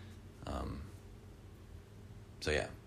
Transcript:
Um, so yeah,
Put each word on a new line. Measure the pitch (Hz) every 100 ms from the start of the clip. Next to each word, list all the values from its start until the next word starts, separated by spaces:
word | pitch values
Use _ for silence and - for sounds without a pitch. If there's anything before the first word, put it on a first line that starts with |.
| - - - - -
Um, | 67 67 71 - - - - - - - - - - - - - - - -
so | 78
yeah, | 73 - -